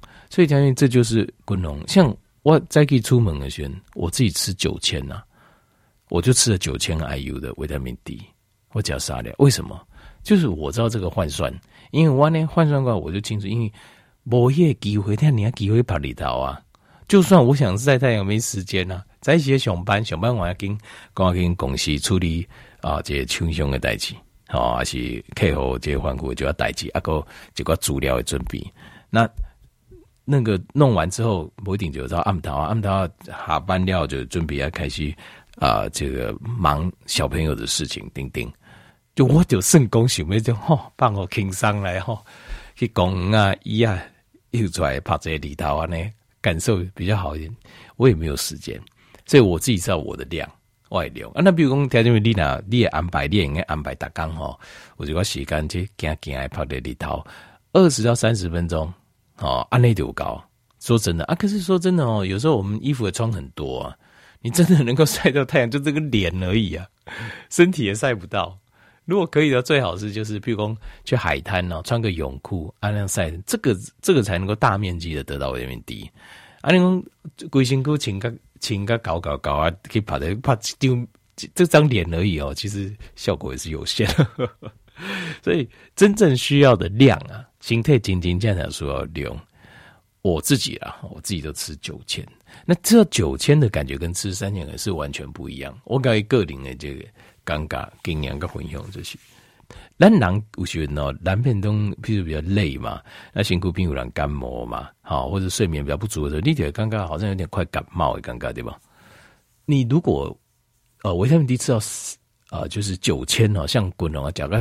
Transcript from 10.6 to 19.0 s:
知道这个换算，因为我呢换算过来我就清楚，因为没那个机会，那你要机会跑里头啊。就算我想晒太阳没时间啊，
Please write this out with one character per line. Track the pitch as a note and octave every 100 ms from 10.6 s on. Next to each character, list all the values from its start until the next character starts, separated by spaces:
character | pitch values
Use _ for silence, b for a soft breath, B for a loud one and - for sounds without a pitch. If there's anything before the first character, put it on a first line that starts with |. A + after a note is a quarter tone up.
| D2
知 | G2
道 | A#2
这 | A2+
个 | F2+
换 | G#2 D#2+
算， | - C#2+ - b b b
因 | D3
为 | D#3+
我 | C3+ D3+
呢 | D#3+ D#3
换 | - D#3
算 | C#3+
过 | B2+
来 | G#2
我 | D2+
就 | F#2
清 | - G#2+
楚， | G#2
因 | A#2
为 | G#2+ b b b b b
没 | - B2 B2
那 | C#3 E3
个 | B2
机 | G2+ G#2
会， | G2+ G#2+
那 | D3+
你 | A#2
要 | G#2
机 | - G2+
会 | A2+
跑 | B2 E2
里 | C2+
头 | B1+ C#2 B1
啊。 | C2 C#2+ - _ b b b
就 | G3+
算 | E3+ F#3
我 | A#2+
想 | C#3 A#2 F#2+
晒 | C3+ C3
太 | C3
阳 | A2 G2
没 | G#2+
时 | A#2 G2+
间 | F#2 F#2+ F2+
啊， | F#2